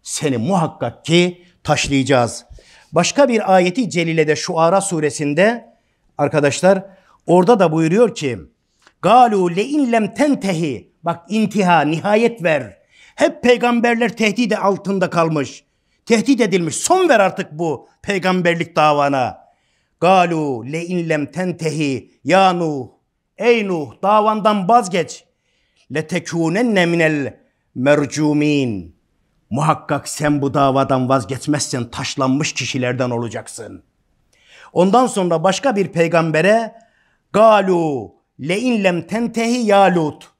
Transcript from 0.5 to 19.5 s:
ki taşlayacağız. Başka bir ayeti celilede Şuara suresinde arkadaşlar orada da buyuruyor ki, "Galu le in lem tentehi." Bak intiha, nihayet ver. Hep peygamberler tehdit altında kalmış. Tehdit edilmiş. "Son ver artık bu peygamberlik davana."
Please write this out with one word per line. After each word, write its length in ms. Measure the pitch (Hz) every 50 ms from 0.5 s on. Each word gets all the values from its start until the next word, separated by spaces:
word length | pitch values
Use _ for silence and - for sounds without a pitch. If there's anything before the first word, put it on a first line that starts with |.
| 196 180 160 147 - - 135 117 - - _
ki 400 | - 165 175 175 180 175 - _ _ _ _ _
taşlayacağız. 800 | - 147 - - - 139 135 127 117 143 123 120 110 - - - _ - - _ _ - - _ _
Başka 360 | - 160 175 - - 269 285 247
bir 260 | 233 214 202 202 190
ayeti 360 | 185 180 180 180 262 247 170
celilede 460 | - 175 170 165 160 160 156 151 151
Şuara 440 | 151 - - 170 160 165 170 185 196
suresinde 960 | 190 - 180 160 151 147 - - 151 143 147 160 190 220 240 233 - _ _ _ _ _ _ _ _ _ _ -
arkadaşlar 680 | 147 139 156 151 143 139 127 - - 185 196 190 196 - _ _ _ _ _ _ _
orada 320 | - 170 180 180 180 247 196
da 140 | 190 160
buyuruyor 420 | 156 160 160 160 175 220 247 202 -
ki, 240 | - 143 135 117 90 - - _ _ _ _ _ _ _ _ _ _
"Galu 540 | - 175 220 254 247 233 214 196 185 175 170
le 80 | 185 214
in 280 | 269 294 302 277 233
lem 220 | 233 226 214 196 226
tentehi." 760 | - 285 302 262 180 180 196 180 160 170 151 123 95 - _ _ _
Bak 220 | - 170 165 - _ -
intiha, 520 | 202 220 220 202 - 214 190 180 175 160
nihayet 600 | 143 147 165 160 - 202 208 220 233 226 233 -
ver. 360 | 165 170 156 139 127 101 - _ _ _ _ _ - - _
Hep 280 | - 285 330 339 -
peygamberler 760 | - 240 247 226 233 240 240 233 220 240 233 226 240 220 185
tehdit 420 | - 226 214 196 233 247 190 208 196
altında 520 | 165 202 196 165 - 185 196 190 185 160
kalmış. 540 | - 170 165 165 156 151 135 120 - - _ _ _ _ _ _ _ _ _
Tehdit 340 | - 226 220 - 269 277 214
edilmiş. 360 | 226 196 180 190 170 156 -
"Son 320 | - - - 359 381 370 330
ver 120 | 262 214
artık 320 | 196 185 - - 170 -
bu 360 | 151 151 175 160 139 117 - _ _ _
peygamberlik 760 | - - 202 190 175 185 185 185 170 170 170 165 160 - -
davana." 640 | 165 151 151 147 143 143 143 139 135 123 117 - - - _